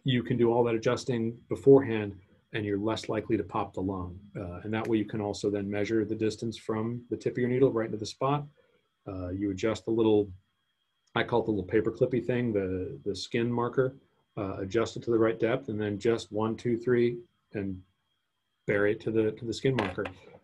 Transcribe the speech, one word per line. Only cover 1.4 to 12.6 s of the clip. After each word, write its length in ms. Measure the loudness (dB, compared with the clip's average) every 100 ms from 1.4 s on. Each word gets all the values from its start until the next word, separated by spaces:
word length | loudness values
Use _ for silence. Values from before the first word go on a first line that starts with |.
| -8
beforehand 680 | 2 8 8 8 -2 -4 -8 -18 _ _
and 120 | -6 -2
you're 120 | -2
less 320 | -2 -4 -2
likely 260 | -4 0 -2
to 80 |
pop 300 | 0 -4 -4
the 80 | -4
lung. 360 | -4 -4 -6 -12 -14 -10
Uh, 260 | -10 -8
and 100 | -4
that 140 | -4 0
way 100 | 0
you 80 | 0
can 140 | -4
also 300 | -4 -2 -2
then 200 | -2 -2
measure 360 | -2 0 0 0
the 100 | 0
distance 420 | -2 -2 -6 -8
from 460 | -4 -2 -2 -6 -6
the 80 | -4
tip 160 | -4
of 60 | -2
your 100 | 0
needle 220 | 4 4
right 160 | 2 -2
into 100 | -6
the 80 | -8
spot. 420 | -4 -2 -2 -4 _ _ _ _ _ -12
Uh, 220 | -8 -6
you 220 | -4 -4
adjust 340 | -2 -2 -2 -2
the 60 |
little, 400 | 2 4 4 2 -6 _ _ _ _ _ _ _ -2
I 80 |
call 180 | 2 0
it 40 | 2
the 60 |
little 140 | -2 2
paper 260 | 2 2
clippy 340 | 0 2 2 0
thing, 280 | 0 2
the, 440 | 0